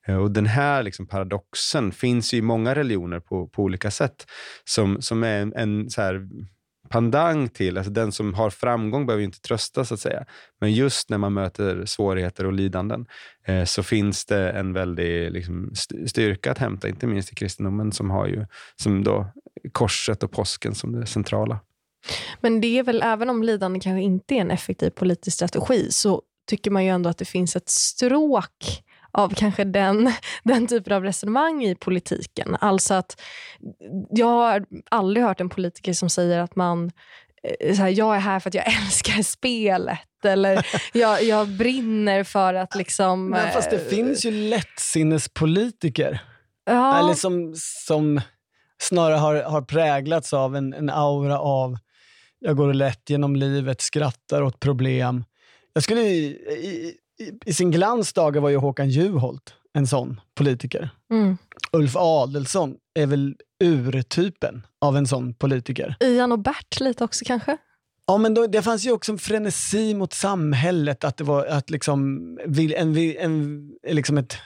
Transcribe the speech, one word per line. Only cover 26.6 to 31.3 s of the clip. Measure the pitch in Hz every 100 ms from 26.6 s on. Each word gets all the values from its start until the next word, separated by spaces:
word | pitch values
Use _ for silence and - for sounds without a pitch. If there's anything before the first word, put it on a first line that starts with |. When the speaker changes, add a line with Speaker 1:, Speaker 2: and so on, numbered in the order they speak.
| 208
Speaker 2:
man | 196
ju | 190
ändå | 180 175
att | 175
det |
finns | 180 185 180 180
ett | -
stråk | - - - 247 277 302 240 - _ - - _ _ -
av | - 190
kanske | 190 214 190
den, | 196 190 196 208 247 226 -
<laughs> | -
den | 226 254 233
typen | 233 185
av | 196
resonemang | 190 190 202